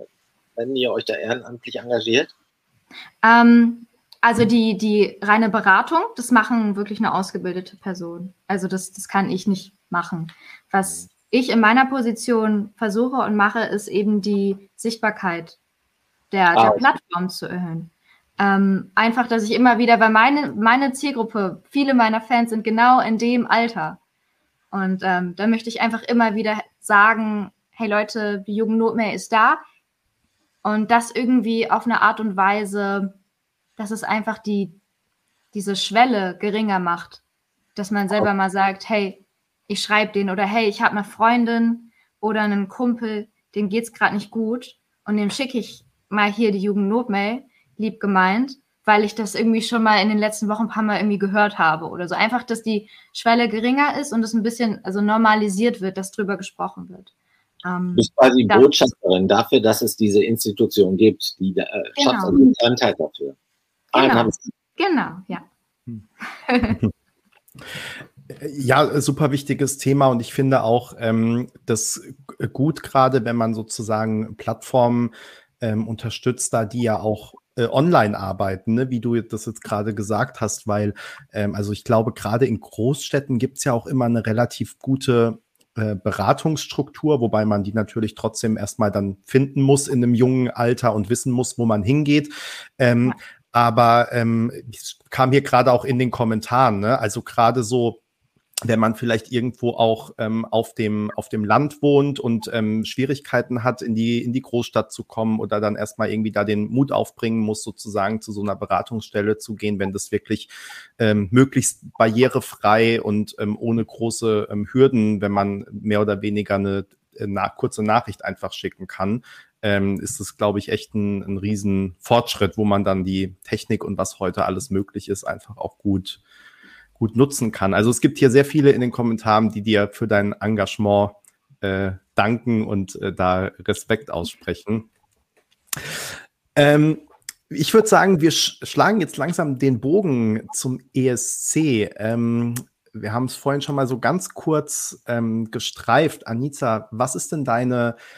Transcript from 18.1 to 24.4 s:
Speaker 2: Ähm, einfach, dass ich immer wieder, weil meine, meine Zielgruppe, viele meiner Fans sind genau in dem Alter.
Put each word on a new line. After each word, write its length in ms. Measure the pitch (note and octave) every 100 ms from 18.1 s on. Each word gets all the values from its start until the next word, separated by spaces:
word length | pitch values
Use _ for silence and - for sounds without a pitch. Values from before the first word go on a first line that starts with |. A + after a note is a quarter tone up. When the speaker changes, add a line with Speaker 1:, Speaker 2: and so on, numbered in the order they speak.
| _ _ -
Speaker 2:
Ähm, 520 | G3+ G3 G3 F#3+ - -
einfach, 320 | A3+ A#3+ A#3
dass 160 | A3+
ich 80 | G#3
immer 260 | A#3 B3 A3+
wieder, 220 | A#3+ A#3
weil 100 | A3
meine, 420 | A3 A#3+ D4 D4
meine 420 | G#3 A3+ B3 C#4
Zielgruppe, 680 | C4 D4 B3 A3 A3 F#3+ - _
viele 240 | C#4 C#4
meiner 260 | B3 A3 A3
Fans 300 | A3+ A#3+ A#3
sind 140 | A3
genau 360 | G#3+ A3+ B3 B3+
in 200 | A3 A3
dem 260 | A#3+ B3 -
Alter. 540 | A3 A#3 G3 D#3 F#3 _ _ _ _